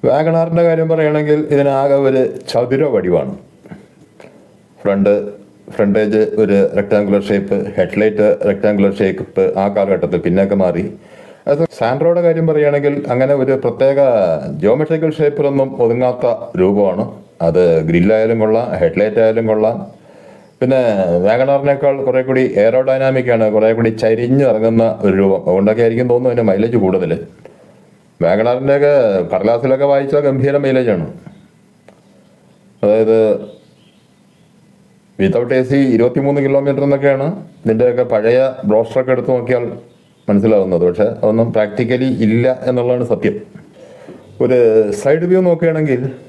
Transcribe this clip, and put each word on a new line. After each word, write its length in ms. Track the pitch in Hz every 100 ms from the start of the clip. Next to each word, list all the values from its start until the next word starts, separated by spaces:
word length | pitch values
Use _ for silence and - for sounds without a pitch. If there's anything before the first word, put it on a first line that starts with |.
| 127
വാഗണാറിൻ്റെ 540 | 131 160 165 165 165 170
കാര്യം 180 | 160 160
പറയുകയാണെങ്കിൽ 480 | 160 151 151 151 151 151 143
ഇതിനാകെ 420 | 139 135 139 139 135
ഒരു 120 | 131 127 - -
ചതുര 320 | 120 120 135 147 113
വടിവാണ്. 400 | 90 85 67 - - _ - - - _ _ _ - - _ _ _ _
ഫ്രണ്ട്, 300 | 101 101 98 104 101 - - _ - -
ഫ്രണ്ടേജ് 480 | 104 104 107 107 107 -
ഒരു 140 | 101 98 95 98
റെക്ടാങ്കുലർ 440 | 101 104 101 101 98
ഷേപ്പ്, 280 | 101 98 101 98 -
ഹെഡ്ലൈറ്റ് 520 | 90 - 110 104 107 - 101
റെക്ടാങ്കുലർ 440 | 98 107 104 98 98
ഷേപ്പ് 440 | 98 90 - - 95 -
ആ 40 | 101 101
കാലഘട്ടത്തിൽ 440 | 98 92 80 87 87
പിന്നൊക്കെ 300 | 92 98 98
മാറി. 220 | 90 85 - - - - - - -
അത് 100 | 147 165 -
സാൻട്രോയുടെ 420 | 113 135 170 170 170
കാര്യം 200 | 160 165
പറയുകയാണെങ്കിൽ 440 | 151 147 143 143 143 -
അങ്ങനെ 200 | 123 135 143
ഒരു 120 | 131 135
പ്രത്യേക 360 | 123 117 135 139 135 117 90 78 85 73
ജോമെട്രിക്കൽ 500 | 95 127 151 160 156 151
ഷേപ്പിലൊന്നും 520 | 147 143 143 139 135 131
ഒതുങ്ങാത്ത 420 | 117 117 127 123 123 113 - 92
രൂപമാണ്. 420 | 92 101 98 92 113 - - _ 85
അത് 140 | 82 87 82 78
ഗ്രില്ലായാലും 500 | 85 92 110 113 117
കൊള്ളാം, 220 | 110 113 120 90
ഹെഡ്ലൈറ്റ് 400 | 85 82 107 107
ആയാലും 220 | 110 110 110
കൊള്ളാം. 260 | 110 110 117 98 - - - - - - _
പിന്നെ 220 | 127 131 120 101 92 87 95
വാഗണാറിനേക്കാൾ 680 | 117 135 139 143 139 143 135 127
കുറേ 140 | 127 131
കൂടി 140 | 131 131 -
aerodynamic-ആണ്, 840 | 110 127 131 131 135 131 123 117 110 107
കുറേ 140 | 110 113
കൂടി 140 | 117 110
ചരിഞ്ഞ് 420 | 113 113 120 135 135
ഇറങ്ങുന്ന 320 | 110 113 113 113 - 101
ഒരു 80 | 95
രൂപം. 200 | 98 95 -
അതുകൊണ്ടൊക്കെ 360 | 92 101 113 113
ആയിരിക്കും 240 | 117 127
തോന്നുന്നു 240 | 120 127 120
അതിന് 100 | 110
മൈലേജ് 280 | 95 113 117
കൂടുതൽ. 280 | 95 92 85 82 - - - - - - _ _ _ _ 85
വാഗണാറിൻ്റെയൊക്കെ 680 | 98 113 123 139 139 143 143 113 95 87
കടലാസിലൊക്കെ 560 | - 101 117 131 135 143
വായിച്ചാൽ 300 | 139 139 147 147
ഗംഭീര 300 | 135 135 143 139
മൈലേജാണ്. 420 | 131 120 95 80 - - - - _ _ _ - _ _ _ _ _ _ _ _ _
അതായത് 360 | 104 110 110 113 110 101 - - _ _ _ _ _ _ _ _ _ _ _ _ _ _ _ -
without 300 | 95 117 120 131
എ 20 | 127
സി 100 | 139 135 113
ഇരുപത്തിമൂന്ന് 440 | 120 123 139 143 135
കിലോമീറ്റർ 380 | 139 139 139 143
എന്നൊക്കെയാണ് 420 | 139 139 135 147 196 - - 110
ഇതിൻ്റെയൊക്കെ 380 | 110 123 120 120
പഴയ 260 | 110 110 127 131 127 101
ബ്രോഷറൊക്കെ 420 | 107 113 131 127 127
എടുത്ത് 160 | 123 127
നോക്കിയാൽ 300 | 117 127 117 - - _ _ _ -
മനസ്സിലാവുന്നത്. 540 | 101 110 107 95 87 87
പക്ഷേ 200 | 87 107 117
അതൊന്നും 280 | 107 113 117 110
പ്രാക്ടിക്കലി 540 | 104 104 117 123 131 127 110
ഇല്ല 200 | 113 123 127 127
എന്നുള്ളതാണ് 360 | 123 120 123 117
സത്യം. 240 | 110 101 - - - - - - - - - - -
ഒരു 140 | 123 123 117 110 104 101
സൈഡ് 240 | 139 156 175
വ്യൂ 80 | 185 185
നോക്കുകയാണെങ്കിൽ 540 | 165 165 156 151 127 131 -